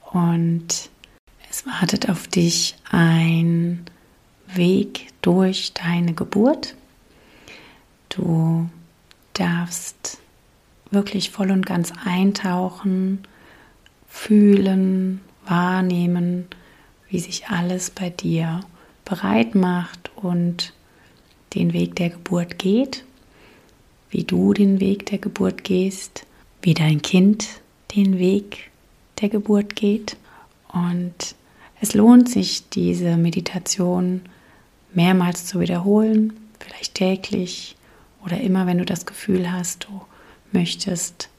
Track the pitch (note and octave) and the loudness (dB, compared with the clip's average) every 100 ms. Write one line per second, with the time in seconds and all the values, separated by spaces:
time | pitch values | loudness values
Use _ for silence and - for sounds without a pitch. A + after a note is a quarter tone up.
0 | - F3+ E3+ E3+ E3+ E3+ E3 - - _ | -4 0 0 2 0 0 -4 -8 -8 _
1 | - _ _ _ - - C4+ G#3 F3+ G3+ | -20 _ _ _ -14 -12 -8 -2 -2 0
2 | - E3+ - - E3+ E3+ - - - F3 | -2 -4 -2 2 2 2 -2 -6 -2 2
3 | E3 E3 E3 E3 E3 E3+ E3+ F3 F3 _ | 4 4 4 2 2 2 0 -4 -10 _
4 | _ _ _ _ - F#3 F3 F#3+ G3+ - | _ _ _ _ -8 0 2 2 0 -8
5 | - _ - F3+ F#3+ F#3+ - - E3+ F3 | -16 _ 0 4 2 0 -6 -6 -2 0
6 | E3+ D#3+ - G3 A#3 D#4 - - _ _ | 0 -2 -4 2 2 2 -4 -16 _ _
7 | _ _ _ - - - - - _ _ | _ _ _ -20 -20 -20 -20 -20 _ _
8 | _ - F3+ E3 D#3+ E3 E3+ - - _ | _ -6 -2 0 2 0 -4 -10 -20 _
9 | _ _ _ - F3+ E3+ F3 E3+ - - | _ _ _ -4 -2 -2 -6 -10 -12 -14
10 | - - _ _ _ _ _ _ - G3+ | -14 -14 _ _ _ _ _ _ -4 -2
11 | G3+ G3 - - F#3+ F#3+ F#3+ F3+ E3+ - | -2 -6 -6 -4 0 0 0 -2 -4 -6
12 | F#3+ F3+ G3 G3+ F#3+ F3+ F#3 - G3 F#3 | -4 0 0 0 -4 -2 -4 -4 -4 -2
13 | F#3+ F#3+ - - - - - _ _ _ | -2 -4 -10 -20 -20 -20 -20 _ _ _
14 | _ - - G#3 G#3 G3+ F#3+ F#3+ F#3+ F#3+ | _ -16 4 6 8 6 4 2 2 0
15 | F#3 F#3+ - _ - F3 F3+ F#3 F#3 F3 | -2 -4 -12 _ -2 0 2 0 0 0
16 | F3 F3 F3 F3+ F3 - - _ _ _ | 0 0 -2 -4 -8 -18 -20 _ _ _
17 | _ F#3 E3+ - - F#3 F3 F#3 - - | _ -6 -6 -12 -6 -4 -2 -4 -8 -8
18 | F#3 F3 E3+ E3 D#3+ E3+ F#3+ - - _ | -8 -6 -4 -2 -2 -4 -10 -20 -20 _
19 | - F3 F#3+ A3 A3+ G3 F3+ F3+ E3+ - | -10 -6 0 0 2 2 2 0 -4 -12
20 | - - F#3+ F3 F3 F3 - _ _ _ | -18 -8 -4 0 0 -2 -8 _ _ _
21 | _ _ _ _ _ F#3+ F3 E3+ F3 - | _ _ _ _ _ -2 0 0 -2 -2
22 | E3+ E3+ - F3 F3 - F#3+ G#3+ - - | -4 -4 -4 -4 -4 -4 0 0 0 -6
23 | - _ _ _ - - _ _ _ _ | -16 _ _ _ -20 -20 _ _ _ _
24 | _ - E3 F3+ G3 G3+ G3+ G3 F#3+ G3+ | _ -4 -2 0 2 4 4 4 2 -2
25 | - G3 G3 - F#3+ F#3 - F#3 F#3+ F#3 | -4 -6 -6 -2 -2 -2 -2 0 0 -4
26 | - - - _ _ _ F3 D#3+ D#3 D3+ | -14 -18 -20 _ _ _ 0 2 2 2
27 | - F#3 F#3+ G#3 - - _ _ _ G3+ | 2 4 4 4 -2 -12 _ _ _ 0
28 | G3 F#3 F3+ G3+ G3+ - - _ _ _ | 2 2 2 0 -2 -18 -20 _ _ _
29 | _ - G3+ G#3 G#3 G#3 G3+ - G3+ G#3+ | _ -4 -2 -2 2 2 2 -2 0 0
30 | A3 - _ - - _ _ F3+ F3 F3 | -4 -14 _ -20 -20 _ _ -4 -2 -2
31 | F3 F3 - - _ _ - _ G#3+ G#3 | -6 -10 -14 -14 _ _ -20 _ -2 4
32 | A3 B3 B3 G3+ F3+ - - - F3 F3 | 8 8 8 2 -2 -6 -8 -4 -2 0
33 | F3 E3+ E3 E3 E3+ F#3 - - F3+ F3+ | 0 2 2 0 -6 -8 -6 -2 0 0
34 | F3+ F3+ F3+ - _ _ _ _ _ F3+ | -2 -4 -8 -20 _ _ _ _ _ 2
35 | E3+ F#3 F3 E3+ - F3+ E3+ F3 F#3+ G#3 | 4 4 2 -2 -6 -2 -2 0 4 4
36 | A3 A3 A3 - - - - - - - | 4 4 2 -2 -20 -20 -20 -14 -12 -2
37 | F#3 F#3+ - G3+ F3+ - - - _ - | 0 0 -2 -4 -4 -8 -14 -20 _ -20
38 | _ _ G3 E3+ A3+ F#3 F3+ F3 F3+ F3 | _ _ -6 -4 0 0 2 0 -2 -6
39 | - - - F#3 F3 F3+ F3 - - G3 | -8 -12 -2 -2 0 -4 -6 -8 -12 -16
40 | - - - - _ F#3+ E3+ - - E3+ | -18 -20 -20 -20 _ -2 -2 -4 -6 -6
41 | - - - | -8 -12 -18